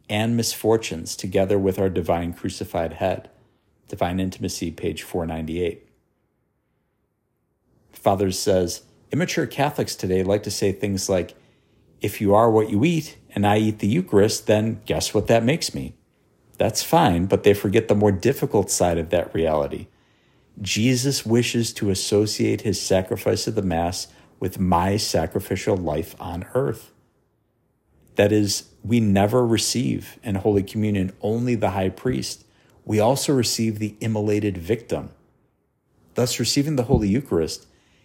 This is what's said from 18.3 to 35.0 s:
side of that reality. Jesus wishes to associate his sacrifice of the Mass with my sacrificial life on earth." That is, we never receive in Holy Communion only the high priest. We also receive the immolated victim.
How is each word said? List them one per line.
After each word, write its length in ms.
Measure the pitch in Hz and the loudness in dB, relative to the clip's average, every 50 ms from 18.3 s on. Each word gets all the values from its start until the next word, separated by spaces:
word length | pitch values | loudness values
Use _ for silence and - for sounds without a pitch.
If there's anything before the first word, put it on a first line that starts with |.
| 139 - 147 - - 104 95 - | 0 0 -2 0 0 0 0 0
side 280 | - - 92 87 85 | 0 2 2 2 2
of 120 | 82 80 80 | 0 -2 0
that 240 | 87 85 - - - | 0 -2 -2 -2 -2
reality. 540 | 82 80 80 78 76 71 73 76 - - - _ _ _ _ _ _ _ _ _ _ _ _ - - | -2 0 0 0 0 -2 -2 -6 -10 -12 -16 _ _ _ _ _ _ _ _ _ _ _ _ -14 -10
Jesus 640 | 98 92 - 104 113 131 127 120 127 143 131 - - | -6 -4 -2 0 2 2 2 2 0 -2 -2 -2 0
wishes 480 | 110 113 123 120 120 - 120 113 - - | 2 2 2 2 2 0 -2 -2 -2 -4
to 160 | - 113 98 | -4 -2 -2
associate 720 | 92 - - - 104 101 107 107 - - 113 110 110 110 | 0 -2 0 2 2 2 2 2 0 -2 0 -2 -2 -2
his 180 | - 107 95 - | -2 -4 -4 -4
sacrifice 640 | - - 95 92 92 - 113 98 - 104 101 98 - | 0 0 0 0 0 -2 -6 -4 -2 -2 -2 0 -2
of 80 | - 110 | -4 -4
the 60 | 107 | -2
Mass 460 | 98 92 82 82 85 87 90 - - - - - - _ _ - | -2 0 0 0 -2 -2 -4 -6 -12 -14 -16 -20 -20 _ _ -8
with 200 | 95 92 - - | -8 -6 -4 -2
my 360 | 95 90 87 85 90 98 101 | 0 2 2 2 2 2 0
sacrificial 800 | 92 - - - 85 80 80 - 98 - - 98 90 - 110 101 | -2 -2 -2 -2 -2 -2 0 -4 -6 -4 -4 -6 -4 0 -2 -2
life 400 | 92 90 82 73 78 - - - - | 0 -2 -4 -4 -4 -6 -8 -12 -14
on 260 | - 90 85 87 92 - - | -10 -10 -8 -8 -8 -4 -4
earth." 380 | 127 139 143 - - - - _ _ _ _ _ _ _ _ _ _ _ _ _ _ _ _ _ _ _ _ _ _ _ _ - | -2 -2 -2 -6 -8 -12 -20 _ _ _ _ _ _ _ _ _ _ _ _ _ _ _ _ _ _ _ _ _ _ _ _ 2
That 160 | - 101 101 | 2 4 4
is, 340 | 107 107 104 95 - - - - - _ - | 4 4 2 2 -2 -6 -8 -12 -20 _ -2
we 160 | 104 120 117 | 2 2 4
never 460 | 110 101 98 98 101 107 123 127 123 | 4 4 4 4 4 4 4 2 4
receive 720 | 113 113 101 - - - - 139 131 107 - - - - - - | 4 2 2 0 0 -2 -2 -2 -2 -4 -4 -8 -12 -18 -12 -6
in 120 | 113 95 | -4 -4
Holy 280 | 95 98 110 101 98 95 | 0 0 2 2 2 0
Communion 480 | - - 110 107 107 101 98 92 95 - - | 0 -4 -2 -2 0 0 0 -2 -2 -6 -6
only 340 | - 107 113 117 120 123 120 | -4 -2 -2 -2 0 -2 0
the 160 | 101 107 95 | 0 0 -2
high 180 | 92 101 95 95 | 0 0 -2 -2
priest. 560 | - - - 127 127 131 - - - - _ _ _ _ _ _ _ _ - | -4 -4 -4 -4 -4 -4 -6 -8 -12 -14 _ _ _ _ _ _ _ _ -6
We 160 | - 107 107 | -2 0 2
also 340 | 104 123 139 135 - - 143 | 4 2 2 0 0 0 2
receive 440 | 127 110 - - - 113 110 104 | 2 2 0 0 -2 -2 -2 -2
the 180 | 104 107 104 - - | -4 -6 -8 -8 -6
immolated 580 | - 113 110 107 104 107 104 104 107 104 92 | -4 -4 -2 -2 0 0 0 0 0 -2 -4
victim. 540 | 87 82 90 117 110 - - 85 76 | -4 -2 -4 -4 -4 -2 -6 -6 -6